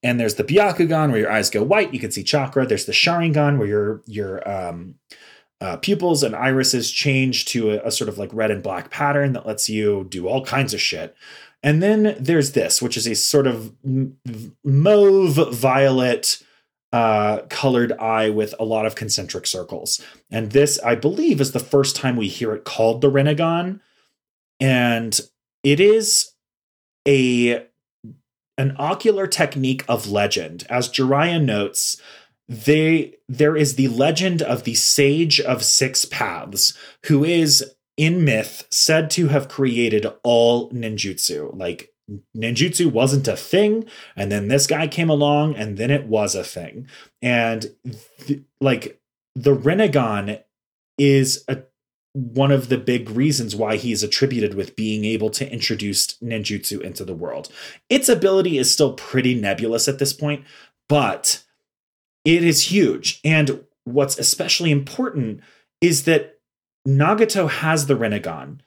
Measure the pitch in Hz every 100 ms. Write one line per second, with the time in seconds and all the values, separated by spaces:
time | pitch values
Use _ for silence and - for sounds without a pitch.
0 | 123 120 113 101 - 170 208 170 170 160
1 | 151 117 107 110 101 104 113 202 196 131
2 | 107 107 98 147 131 135 127 101 - -
3 | 175 170 165 151 143 143 104 104 104 110
4 | - 107 98 95 - 98 90 85 90 -
5 | _ - - - _ _ 95 87 - 196
6 | 175 156 131 110 131 131 131 127 113 -
7 | 143 135 131 120 - 120 110 104 113 -
8 | 107 98 98 107 110 98 87 92 - -
9 | 143 143 143 127 - 104 - 107 104 101
10 | 92 90 90 131 131 135 139 - - 80
11 | - _ - - - _ 143 151 190 214
12 | 214 208 131 165 139 - - - 123 -
13 | 110 107 - 147 131 117 110 - 135 131
14 | 135 - 127 113 113 - 143 139 175 208
15 | 202 196 180 143 160 120 131 127 139 131
16 | 127 120 - - _ _ _ _ _ 120
17 | 113 107 104 107 - - 139 123 120 117
18 | 113 110 110 107 107 - 113 110 110 -
19 | 107 104 95 - - 92 90 90 - -
20 | - - _ 113 110 120 147 147 117 113
21 | 143 196 330 175 135 127 - 143 135 -
22 | 135 123 104 - 117 107 - - 113 113
23 | 139 139 143 147 165 170 180 202 _ _
24 | _ _ _ _ _ _ 135 127 120 117
25 | 117 101 - _ _ _ 139 147 202 220
26 | 214 226 - _ _ _ _ _ _ _
27 | - 139 127 123 120 117 - _ _ _
28 | 113 - _ _ _ - 135 139 147 196
29 | 226 202 190 - 151 143 131 131 - 117
30 | 104 101 101 101 80 85 - 123 120 -
31 | 131 139 170 170 139 104 101 - - -
32 | - - _ _ _ 113 107 156 156 160
33 | - - _ 127 151 156 147 120 131 117
34 | 143 156 185 170 151 120 - 117 - -
35 | 139 147 170 - - 127 - - 135 -
36 | - - 110 85 58 67 - - - -
37 | - 147 151 170 156 - - _ _ -
38 | 156 180 156 110 110 - - - - 160
39 | 156 - 160 143 131 - 135 120 120 107
40 | 107 - 120 117 117 120 117 123 113 107
41 | 95 90 - 76 76 92 90 82 - _
42 | - 101 _ 110 113 123 170 - 170 117
43 | 131 139 135 95 - 180 208 220 220 -
44 | - - 101 101 101 135 - 151 160 156
45 | 165 147 147 147 156 143 107 101 117 143
46 | 135 107 104 98 87 - 80 - 131 -
47 | - _ 123 120 117 113 110 - 123 107
48 | - _ - 143 _ _ 139 123 - -
49 | _ _ _ - 143 135 117 180 214 143
50 | 117 104 101 104 _ _ _ _ _ -
51 | 143 139 131 - - 135 - _ _ _
52 | _ 139 120 120 139 139 120 127 - 123
53 | 110 110 143 143 113 101 107 107 123 107
54 | 104 - 135 123 104 98 95 - 110 107
55 | 107 110 107 107 131 113 - 110 104 98
56 | - - 120 113 101 101 - 104 92 85
57 | 92 85 73 65 78 - - - _ 247
58 | - 220 190 190 180 147 123 - 143 -
59 | - 131 127 123 101 95 113 117 110 139
60 | 135 - 147 147 143 - - _ _ 147
61 | 117 - - - _ _ _ _ _ _
62 | _ _ 156 170 170 147 - 196 147 82
63 | - - 151 160 147 143 - _ - 123
64 | 139 - - - 156 - 170 143 139 -
65 | 254 156 117 107 _ _ _ _ 175 147
66 | 135 160 - _ _ _ _ _ 135 139
67 | 151 214 220 202 165 - 151 160 139 131
68 | 113 104 85 80 65 135